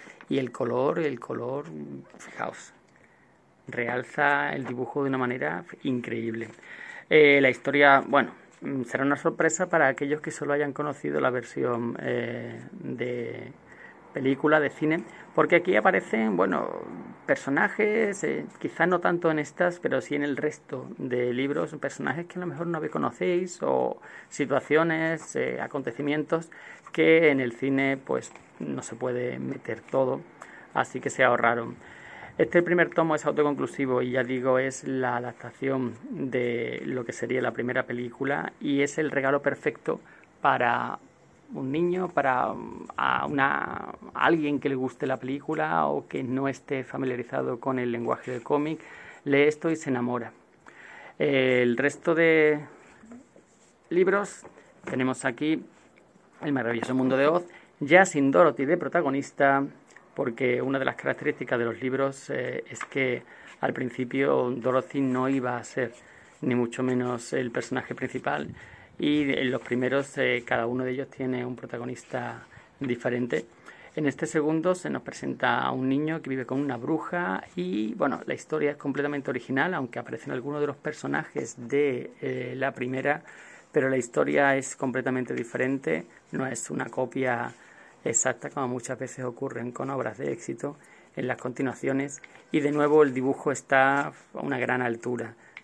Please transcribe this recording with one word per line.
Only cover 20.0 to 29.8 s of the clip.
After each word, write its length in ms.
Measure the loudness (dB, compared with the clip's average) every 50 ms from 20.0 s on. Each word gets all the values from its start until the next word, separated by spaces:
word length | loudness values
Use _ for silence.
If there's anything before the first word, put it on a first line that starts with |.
sí 140 | 0 -2 -2
en 80 | -2 -2
el 120 | -2 -2
resto 520 | -2 -2 -4 -4 -6 _ -10 -10 -10 -10 -12 -10
de 360 | -8 -4 -2 0 0 0 0 0
libros, 400 | 0 -2 0 0 -2 -2 -4 -6
personajes 500 | -8 -8 -8 -6 -4 -4 -4 -4 -4 -6
que 140 | -10 -10 -8
a 20 |
lo 60 | -8
mejor 200 | -8 -6 -6 -4
no 140 | -4 -4 -4 -4 -4
conocéis, 680 | -2 -2 -2 -2 -2 -2 0 0 0 0 -2 -4 -6 -4
o 400 | 0 2 2 2 2 0 -4 -6 -12 -18 -18 -20 -20 -12
situaciones, 1080 | -4 -4 -2 0 0 0 2 4 4 4 4 2 0 0 0 -2 -2 -4 -8 -8 -4
eh, 260 | -2 -2 -2 -2 -4
acontecimientos 880 | -6 -6 -6 -6 -6 -6 -6 -4 -2 -2 0 -2 0 0 -2 -2 -2 -8 -16 -20 -20 -20 -20 -20 -18 -6
que 380 | 0 4 6 8 8 8 8 6
en 100 | 6 4
el 140 | 0 -2 -4
cine, 440 | -2 -2 0 2 2 2 2 0
pues, 340 | -2 -2 -2 -2 -2 -2 -6 -14 -20 -20 -20 -12 -10
no 220 | -8 -6 -6 -8
se 140 | -8 -10 -8
puede 440 | -4 -4 -2 -2 -2 -2 -4 -4 -6
meter 420 | -6 -6 -8 -8 -8 -8 -8 -8